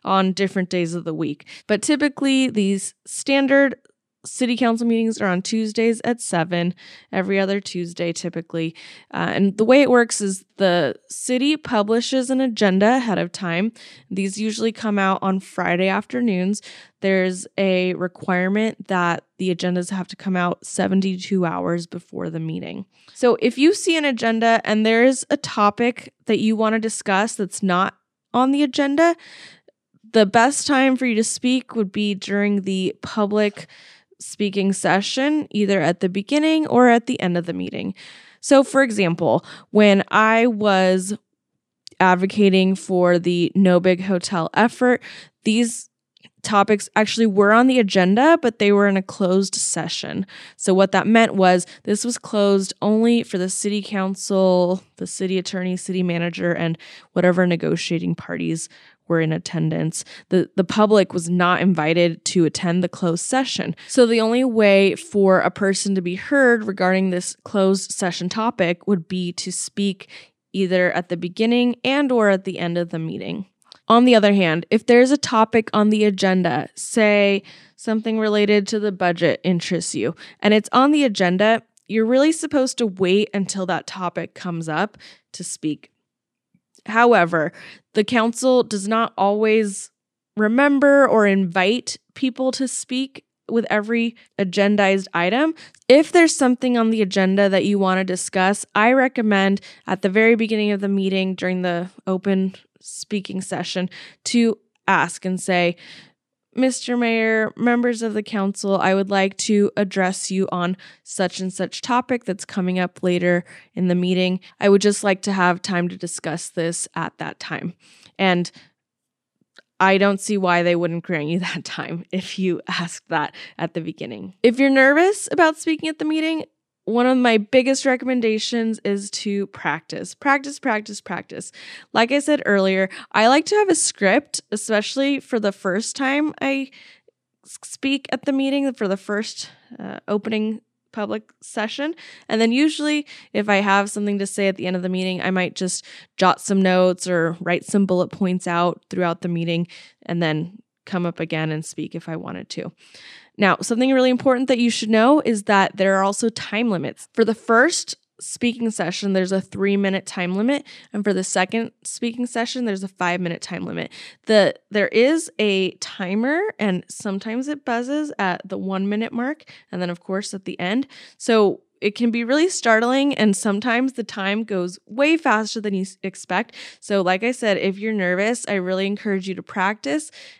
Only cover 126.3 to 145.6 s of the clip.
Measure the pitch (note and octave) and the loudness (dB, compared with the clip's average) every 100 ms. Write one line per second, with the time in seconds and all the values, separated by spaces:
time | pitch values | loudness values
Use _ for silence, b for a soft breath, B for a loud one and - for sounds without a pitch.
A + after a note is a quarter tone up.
126.3 | D#4+ - _ _ _ - A3+ B3 C4 B3 | -4 -8 _ _ _ -4 0 2 4 4
127.3 | A3 G#3 C4 B3+ C4+ C4+ B3+ B3 B3+ A3+ | 2 4 2 4 0 0 0 0 0 0
128.3 | A3 - A#3 A3+ A3 G#3+ G3+ G3+ - G#3+ | -2 -2 -2 -2 -4 -2 -4 -6 -8 -4
129.3 | G3+ G3 - F3 D#3 - - F3+ - C#4+ | -4 -4 -6 -4 -4 -6 -12 -12 -6 -2
130.3 | C#4 C#4 C#4+ C4+ G#3+ G#3+ G#3 - F#3 - | 0 -2 -8 -4 -4 -6 -14 -12 -12 -12
131.3 | - - B B B B A3 A#3 C#4+ C#4+ | -14 -16 B B B B 0 2 2 2
132.3 | D4 - G3+ F#3+ F#3+ F#3+ B B - A3 | 0 2 2 2 0 -2 B B 2 4
133.3 | C#4 D#4+ G#4 G4+ E4 - - G3 G3 F#3+ | 4 2 0 2 2 0 0 2 2 0
134.3 | - - G#3 - G#3+ G#3+ - C#4 C#4 - | -12 -8 -8 -2 -2 -2 -2 -2 -2 -4
135.3 | A#3+ G#3 G3 G3 F#3 A3+ - C4+ C#4+ D4+ | -2 -2 -4 -4 -4 -4 -4 -2 0 -2
136.3 | - C4+ C4+ C4+ B B B B _ _ | -4 -4 -4 -6 B B B B _ _
137.3 | _ _ - - - C4+ C#4 - C4 - | _ _ -20 -18 -8 -4 -4 -4 -6 -2
138.3 | C4+ C4+ C#4 C#4 A#3+ G3+ G3 - G#3 A3 | -2 0 -2 -2 -4 -4 -4 -6 -6 -6
139.3 | - - b b - - - - G#3 G#3 | -10 -16 b b -16 -14 -14 -4 -4 -2
140.3 | A3 G#3+ A3 _ _ _ - G#3 G#3+ - | -4 -4 -6 _ _ _ -10 -8 -8 -10
141.3 | _ - - G#3+ - D4 E4+ B B B | _ -14 -8 -6 -6 -8 -8 B B B
142.3 | A3 A3+ A#3+ D#4 D4+ D4+ D4+ D4 B B | 0 0 2 0 0 -2 -4 -6 B B
143.3 | G#3+ G#3 G3 G3+ G3 G3+ G#3+ G#3 G3+ G3 | -4 0 2 2 2 0 -4 -4 -4 -4
144.3 | - G3 F#3+ F3+ F#3 F#3 F#3 F#3 F#3 - | -2 -2 -2 -4 -4 -4 -4 -4 -4 -2
145.3 | F#3 F3+ - | -2 -2 -4